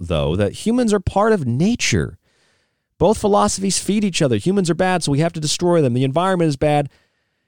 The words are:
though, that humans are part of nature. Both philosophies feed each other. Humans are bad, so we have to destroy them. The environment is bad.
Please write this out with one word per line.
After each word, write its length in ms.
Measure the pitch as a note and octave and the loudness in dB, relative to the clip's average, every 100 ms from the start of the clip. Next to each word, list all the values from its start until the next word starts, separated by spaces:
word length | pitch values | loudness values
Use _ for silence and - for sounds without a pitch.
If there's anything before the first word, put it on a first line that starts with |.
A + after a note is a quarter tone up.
though, 340 | E2 D#2+ C#2+ | -4 -2 0
that 320 | F2 G2+ - - | 0 -2 -2 -2
humans 260 | A#3+ A#3+ | 0 0
are 60 | G#3 | 0
part 340 | - - A3 | -2 0 2
of 140 | G#3+ C3 | 2 0
nature. 720 | A#2+ F#3 A#3+ - G2 C2+ - _ _ _ _ _ _ _ - | 0 0 0 0 0 -2 -6 _ _ _ _ _ _ _ 0
Both 200 | E3 G#3+ | 0 2
philosophies 600 | G#3 G3+ G#3 - F#3+ - | 2 2 2 0 -2 -2
feed 240 | - G3+ | -2 0
each 180 | G#3 E3 | 0 0
other. 160 | D3 A2+ | 0 0
Humans 320 | E3+ G3+ E3+ | 0 0 0
are 60 | |
bad, 300 | E3 F#3 F3+ | 0 0 0
so 80 | D3 | -2
we 80 | C#3+ | 0
have 140 | E3 | -2
to 60 | E3 | -2
destroy 400 | D3+ - F3 E3+ | -4 -2 2 2
them. 140 | C#3 | 2
The 80 | A#2+ | 0
environment 460 | C3+ C#3 F#3 F#3 E3 | 0 0 0 2 0
is 80 | C#3 | 0
bad. 340 | D3+ D3 C#3+ - _ _ _ _ | 0 2 -2 -8 _ _ _ _